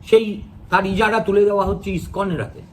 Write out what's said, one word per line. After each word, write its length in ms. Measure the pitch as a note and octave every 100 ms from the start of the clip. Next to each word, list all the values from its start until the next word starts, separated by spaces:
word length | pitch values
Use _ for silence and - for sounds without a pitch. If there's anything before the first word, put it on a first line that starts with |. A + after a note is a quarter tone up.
| -
সেই 180 | A3 G#3+ G3+ - - -
তার 140 | F#3 G3
ইজারা 280 | F#3+ A3 A3 -
তুলে 160 | G3+ G3+
দেওয়া 160 | G3+ F#3+
হচ্ছে 180 | G3 G3+ F3+
ইসকনের 420 | - F#3 G3 D#3+
হাতে। 180 | G#2 - -